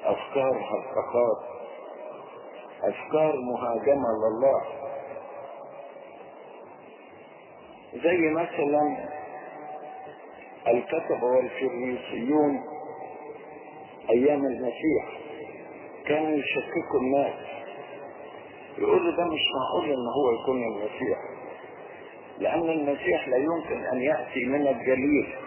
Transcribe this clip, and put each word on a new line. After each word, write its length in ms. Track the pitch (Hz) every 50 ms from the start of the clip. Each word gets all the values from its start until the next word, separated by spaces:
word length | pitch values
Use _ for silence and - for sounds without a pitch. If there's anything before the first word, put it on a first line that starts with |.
| -
أفكار 480 | - 101 - - - - 139 131 131 127
هرطقات، 840 | 117 101 - 107 101 - - - 110 110 - - 120 120 117 107 - - - - - - - - - - - - - - - - - - - - - - - - - - - - - -
أفكار 540 | 101 104 - - - 151 156 156 156 147
مهاجمة 720 | 135 123 123 123 107 113 120 117 113 104 135 143 139 131 117 110 110 107 110
لله. 340 | 110 113 131 135 127 98 - - - - - - - - - - - - - - - - - - - - - - - - - - - - - - - - - - - - - - - - - - - - - - - - - - - - - - - - - - - - - - - - - - -
زي 240 | 123 127 165 180 175
مثلًا 920 | 165 156 156 165 170 - - - 151 143 147 147 151 147 - - - - - - - - - - - - - - - 147 - - 151 151 - - - - - - - - - - - - - - - 117
الكتبة 560 | 117 - - - - 165 - - 147 - 113
والفريسيون 1400 | 123 127 127 123 120 - - 135 131 117 120 123 127 123 117 - - 101 107 113 127 147 151 151 143 139 127 - - - - - - - - - - - - - - - - - - - - - - - - - - - - - -
أيام 360 | 110 120 127 147 147 139 139
المسيح 760 | 135 123 113 127 123 - - 156 160 143 110 - - - - - - - - - - - - - - - - - - - - -
كانوا 300 | - 147 151 156 156 151 147
يشككوا 640 | 135 - - 135 120 - - 175 - - - 135
الناس، 340 | 127 131 135 139 135 113 - - - - - - - - - - - - - - - - - - - - - - - - - - - - - -
يقولوا: 380 | - 208 - 185 - - 160
"ده 80 | 170 175
مش 160 | 170 156 143 - - -
معقول 380 | 135 127 - - 147 156 151 143
إن 140 | 127 120
هو 360 | 120 113 135 143 123 117 110 -
يكون 200 | 135 131 127 120
المسيح، 560 | 113 107 101 104 107 - - 131 107 92 - - - - - - - - - - - - - - - - - - - - - - - - -
لأن 320 | - - - 165 170 165
المسيح 580 | 165 160 147 143 143 135 - 180 175 156 - 139
لا 80 | 127
يمكن 480 | 127 139 160 175 160 - - 131 120 - - 127
أن 80 | 127
يأتي 440 | 123 147 156 139 - - - 135 120
من 220 | 123 139 143 143
الجليل. 680 | 139 131 117 - 127 131 127 131 147 147 135 - - - - -